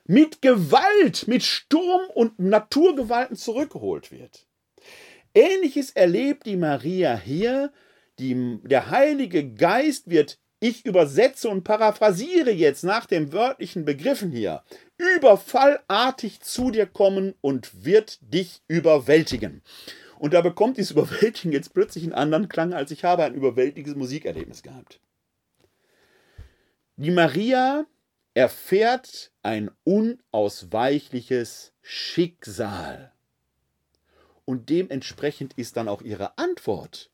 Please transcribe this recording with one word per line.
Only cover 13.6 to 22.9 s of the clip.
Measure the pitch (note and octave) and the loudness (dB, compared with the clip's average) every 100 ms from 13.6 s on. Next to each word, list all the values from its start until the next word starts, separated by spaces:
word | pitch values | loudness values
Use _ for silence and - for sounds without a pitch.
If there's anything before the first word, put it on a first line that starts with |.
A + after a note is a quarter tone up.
| F3+ F#3 | -10 -8
Begriffen | D3+ C#3 G3 C#4 F#3+ | -6 -4 -2 -2 -4
hier, | A#2+ G2 D2 - - _ _ | -4 -6 -6 -12 -20 _ _
überfallartig | F4 F4+ C4+ G3 - B3 C#4 D4 - G3+ B3+ B3+ G#3+ - | -2 4 6 6 4 2 4 2 -2 0 0 -2 -10 -12
zu | - - B3+ | -12 -6 -2
dir | A3 G3 | -2 -2
kommen | - G3 G3 F#3+ - | 2 2 2 -4 -4
und | C#3 C3 - F#2 | -4 -4 -8 -10
wird | A2+ G#3+ G#3+ - | 2 2 2 -10
dich | A2+ D3+ F3+ - _ | _ -4 -4 -12 _
überwältigen. | E3 D#3+ D3+ A#2+ D#3 D#3 B2 G2+ - _ - - - - _ | 0 4 4 6 4 4 -4 -8 -10 _ -20 -20 -20 -20 _
Und | D3 | 2
da | E3+ | 2
bekommt | E3+ E3 A3 C4 | 2 0 0 0
dieses | F3+ | -2
Überwältigen | D3 C3+ - A3 - E3+ | 0 0 0 0 0 -4
jetzt | C#3 - | -4 -4
plötzlich | - D#3+ - E3 | -4 -4 -4 -8
einen | |
anderen | - D3+ D#3 G3+ | -4 0 0 -2
Klang, | - E3 | -4 -4
als | F3 C#3+ | -4 -8